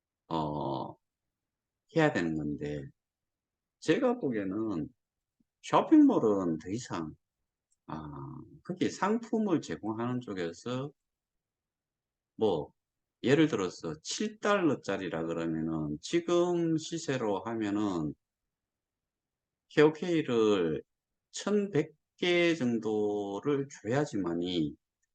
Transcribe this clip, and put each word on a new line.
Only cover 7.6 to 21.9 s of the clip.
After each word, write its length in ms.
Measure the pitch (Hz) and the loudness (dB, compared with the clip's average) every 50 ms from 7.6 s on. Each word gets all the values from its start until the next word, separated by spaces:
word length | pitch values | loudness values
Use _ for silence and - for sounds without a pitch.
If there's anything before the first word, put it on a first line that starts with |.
| _ _ _ _ _ - | _ _ _ _ _ -14
아, 220 | 80 113 156 147 - 139 139 - - - - - - - - | -12 -12 -10 -12 -12 -12 -12 -12 -12 -14 -16 -18 -20 -16 -12
그게 260 | - 180 - 127 101 | -10 -4 -2 -2 -2
상품을 720 | - - 185 196 220 233 233 - 240 220 214 196 170 135 - | -2 0 0 0 0 0 -2 -2 -2 -2 0 2 0 0 0
제공하는 580 | - - - 98 110 110 110 117 123 127 123 123 | -2 -8 -8 -6 -6 -4 -4 -4 -2 -4 -4 -4
쪽에서 680 | - 98 92 85 82 82 - - 117 127 127 139 151 - _ _ _ _ _ _ _ _ _ _ _ _ _ _ _ _ _ _ _ _ _ _ _ _ _ _ _ _ | -6 -6 -4 -4 -6 -6 -8 -8 -6 -6 -6 -6 -8 -12 _ _ _ _ _ _ _ _ _ _ _ _ _ _ _ _ _ _ _ _ _ _ _ _ _ _ _ _
뭐 360 | - 110 104 87 76 71 - _ _ _ _ _ _ _ _ _ _ - | -2 0 0 0 0 -4 -6 _ _ _ _ _ _ _ _ _ _ 0
예를 260 | 117 143 160 156 - | 2 4 4 4 4
들어서 460 | - 104 95 87 - - - 82 76 160 - | 2 0 -2 -2 -6 -8 -8 -10 -10 -8 -8
칠 360 | - - - 214 214 214 - | -8 -6 -4 -4 -4 -4 -4
달러짜리라 840 | - 214 202 196 175 151 120 - - - 98 95 95 85 82 80 82 | -2 0 2 2 2 2 0 0 -2 -4 -4 -4 -4 -4 -4 -4 -4
그러면은 720 | 82 82 82 82 82 80 80 80 80 - 156 151 147 151 151 - | -4 -4 -4 -4 -4 -4 -2 -2 -2 -2 -4 -4 -4 -6 -8 -6
지금 720 | - 170 170 170 - 175 175 175 180 175 170 170 165 160 156 | -2 -2 -2 0 2 2 2 2 2 0 0 0 0 0 -2
시세로 600 | 160 - 165 165 - - 135 127 117 104 98 92 - | -2 -6 -8 -8 -4 -4 -4 -2 0 -2 -2 -2 -4
하면은 680 | 117 117 113 107 101 101 104 107 101 92 82 78 73 69 - _ _ _ _ _ _ _ _ _ _ _ _ _ _ _ _ _ _ _ _ _ _ _ _ _ _ _ _ _ _ | -4 -4 -2 -2 0 0 0 0 0 0 -2 -2 -4 -6 -8 _ _ _ _ _ _ _ _ _ _ _ _ _ _ _ _ _ _ _ _ _ _ _ _ _ _ _ _ _ _
케오케이를 1120 | - 156 151 156 156 - 190 180 170 160 139 131 120 113 110 107 104 95 85 80 76 - - _ _ _ _ _ _ _ _ _ - | 4 6 6 6 4 2 -2 -2 0 0 0 0 2 4 4 4 4 4 2 0 -2 -4 -6 _ _ _ _ _ _ _ _ _ -12
천백 640 | - - 202 208 208 202 - - 143 156 - | -8 -2 0 0 0 0 0 0 -2 -2 -2